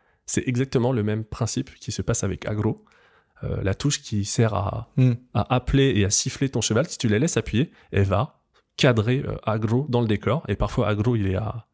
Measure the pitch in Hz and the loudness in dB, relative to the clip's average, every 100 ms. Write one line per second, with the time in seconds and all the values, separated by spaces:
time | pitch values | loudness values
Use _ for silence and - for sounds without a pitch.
0 | _ _ - - - 123 135 131 120 127 | _ _ -6 -4 0 -2 0 2 2 2
1 | 104 107 110 - 120 - - - - - | 0 -2 -6 -4 -4 -2 -6 -10 -8 -6
2 | - 117 101 92 - 107 104 110 _ _ | -2 -2 -2 -4 -4 -2 -2 -2 _ _
3 | _ _ _ _ 104 95 101 98 147 - | _ _ _ _ -6 -2 -2 0 0 -2
4 | - 107 98 - 113 101 98 110 113 - | -2 -4 -2 0 2 0 -2 -4 -4 2
5 | 127 120 - - - 127 - 139 135 104 | 2 2 -2 -4 0 -2 2 2 4 4
6 | 95 - 131 - 135 120 - 110 156 - | 2 2 -2 -4 -2 -2 0 0 0 -2
7 | 117 107 160 - - 107 160 - _ 98 | 0 2 2 0 0 0 -2 -6 _ 0
8 | 98 98 143 _ _ _ _ - 139 113 | 2 2 0 _ _ _ _ 2 4 4
9 | 107 127 143 107 - 107 110 120 147 123 | 2 0 -2 -4 -4 -2 0 0 0 0
10 | 117 104 - 139 - 104 104 - 107 104 | 2 0 0 -2 -2 -2 0 0 0 2
11 | 107 117 95 92 113 117 - | 2 0 0 0 -4 -8 -14